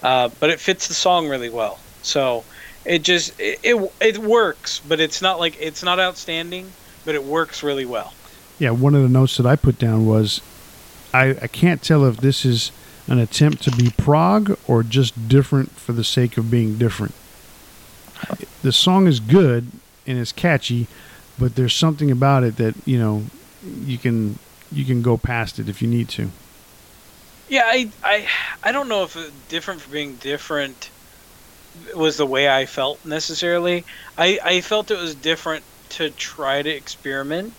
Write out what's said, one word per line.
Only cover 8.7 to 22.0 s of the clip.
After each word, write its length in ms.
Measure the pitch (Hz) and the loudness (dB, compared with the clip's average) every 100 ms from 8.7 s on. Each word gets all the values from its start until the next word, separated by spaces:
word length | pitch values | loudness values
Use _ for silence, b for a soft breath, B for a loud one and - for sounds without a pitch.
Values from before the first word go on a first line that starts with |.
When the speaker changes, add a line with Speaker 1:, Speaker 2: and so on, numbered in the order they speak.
Speaker 2:
one 240 | 117 135 | 2 4
of 80 | 143 | 6
the 60 | 131 | 6
notes 300 | 127 131 - | 6 4 2
that 80 | 123 | 2
I 100 | 131 | 4
put 220 | - 117 | 2 2
down 280 | 117 110 110 | 2 4 4
was, 360 | 110 107 - - - - - - - - | 4 2 -2 -10 -20 -20 -20 -20 -20 -2
I, 180 | 127 131 | 2 2
I 160 | 135 - | 0 -6
can't 360 | - 175 156 | 2 2 2
tell 220 | - 156 | 2 4
if 140 | 135 110 | 4 4
this 260 | 131 135 | 0 2
is 260 | 131 117 - B B B - | 0 0 -2 B B B 0
an 120 | 127 | 2
attempt 440 | 117 - 151 147 | 2 4 2 4
to 80 | - | -2
be 200 | 120 120 - | 2 2 2
prog 600 | 143 151 175 214 202 - - | 4 4 6 4 2 -2 0
or 140 | 120 | 0
just 460 | 113 120 123 - 113 | 2 0 0 -2 4
different 420 | 135 135 139 131 | 4 4 0 -2
for 220 | - - | -8 -6
the 120 | 117 | -4
sake 320 | 110 - 123 117 | -2 0 0 0
of 140 | 113 | 0
being 260 | 120 110 107 | 2 2 2
different. 380 | 117 - 101 - - - - - - - - - - - - - - - | 0 0 -8 -8 -20 -20 -20 -20 -20 -20 -20 -20 -20 -16 -12 -10 -12 -4
The 100 | 135 | -2
song 340 | 127 - 185 185 | 2 4 4 4
is 140 | 127 | 2
good 480 | 107 175 156 120 120 - _ _ - | 4 6 6 2 -2 -14 _ _ -8
and 120 | 123 | -6
it's 140 | 117 | -6
catchy, 540 | - 175 143 - 120 117 B B B B - | -2 0 0 0 -2 -2 B B B B -2
but 160 | 127 | -2
there's 200 | 117 123 | 0 0
something 360 | - 160 147 | 2 0 2